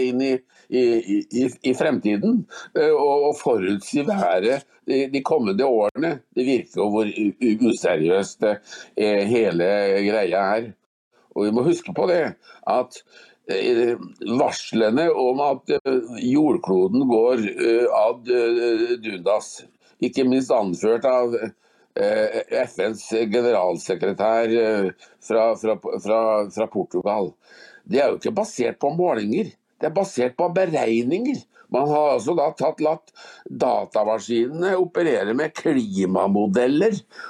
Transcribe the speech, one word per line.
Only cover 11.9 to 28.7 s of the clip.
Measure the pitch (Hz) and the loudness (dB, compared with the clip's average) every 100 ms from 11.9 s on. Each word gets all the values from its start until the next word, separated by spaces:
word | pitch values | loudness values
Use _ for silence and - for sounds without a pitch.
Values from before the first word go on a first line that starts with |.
på | 82 185 | -2 0
det, | 175 127 - - - - | 0 -2 -6 -20 -12 -2
at, | 120 127 - _ - - _ - | -2 -2 -10 _ -20 -20 _ -6
eh, | 95 - 117 120 120 - - 104 127 | -2 0 2 0 -2 -10 -12 -4 0
varslene | 135 - - 113 107 127 165 | 0 -2 -4 0 2 2 0
om | 139 127 135 143 | 2 0 0 -2
at, | 135 - 143 | -2 -2 -4
eh, | 135 131 117 113 123 | 0 -2 -4 -6 0
jordkloden | 143 151 - 90 92 92 123 131 | 2 2 0 0 2 2 2 2
går, | 110 120 123 101 | 4 4 2 -2
eh, | - 117 117 120 110 110 | 0 2 2 2 2 2
ad, | 123 117 | 0 0
eh, | 123 117 117 120 110 120 120 | 0 2 2 0 0 0 -2
dundas, | 107 95 90 104 - - - _ _ - | -4 -4 0 0 -2 -18 -20 _ _ -6
ikke | 123 135 | -4 0
minst | 127 131 127 | 2 2 2
anført | 123 98 85 104 117 131 | 0 0 0 0 2 2
av, | 127 120 | 2 2
eh, | 117 107 - _ _ _ - 101 107 107 110 - 117 | -2 -6 -12 _ _ _ -2 0 2 0 -2 -4 -4
F | 123 - | -4 -2
N's | 104 104 - | -4 -4 -4
generalsekretær, | 110 110 117 120 104 90 85 - 92 98 95 107 113 113 | -2 0 2 2 2 2 -2 -4 -2 -2 0 0 2 2
eh, | 117 110 104 92 - - _ - | 2 2 2 -2 -4 -20 _ -2
fra, | 110 113 104 | 2 2 0
fra, | 110 98 - 98 | -2 -2 -4 -6
fra, | 98 113 113 107 101 | 0 0 2 0 -2
fra | 107 110 | -4 -4
Portugal. | 101 82 90 101 107 90 - _ - - - | -4 -4 -4 -2 -2 -4 -8 _ -20 -20 -20
Det | - 123 | -4 0
er | 135 | 0
jo | 92 | -2
ikke | - 117 | -4 -2
basert | 214 - 117 | -4 -2 -4